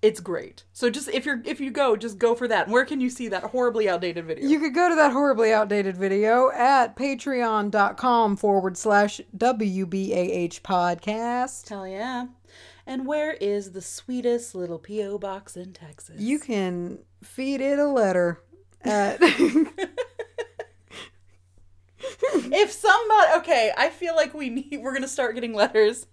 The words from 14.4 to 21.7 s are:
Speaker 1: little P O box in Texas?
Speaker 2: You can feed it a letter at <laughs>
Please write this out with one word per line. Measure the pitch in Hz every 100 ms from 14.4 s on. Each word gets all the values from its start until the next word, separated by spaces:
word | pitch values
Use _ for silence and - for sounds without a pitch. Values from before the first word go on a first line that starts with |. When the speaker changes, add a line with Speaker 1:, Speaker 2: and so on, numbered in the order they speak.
| 240 185
Speaker 1:
little | 175 165
P | - 208
O | 202 202
box | 196 190 196 -
in | 185
Texas? | 180 156 151 - 160
Speaker 2:
You | 208 294
can | - 220 190 180 175 - - _
feed | - - 262 277
it | 269 285
a | 294
letter | 269 202 180 175 165 _ - _ _
at | - 208 202 -
<laughs> | 330 269 330 269 320 - 381 - 494 _ 453 - 466 _ 440 _ _ - - _ _ _ _ _ -